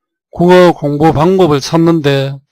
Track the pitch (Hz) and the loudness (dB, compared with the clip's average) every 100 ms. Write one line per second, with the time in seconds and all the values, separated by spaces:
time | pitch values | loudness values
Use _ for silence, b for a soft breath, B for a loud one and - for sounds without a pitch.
0 | _ _ _ - 175 180 180 160 147 143 | _ _ _ -4 2 4 4 0 -4 -2
1 | 160 135 165 190 175 147 - 165 165 170 | 0 0 0 0 0 -2 -2 -2 0 0
2 | 143 139 135 139 _ | -2 -2 -4 -10 _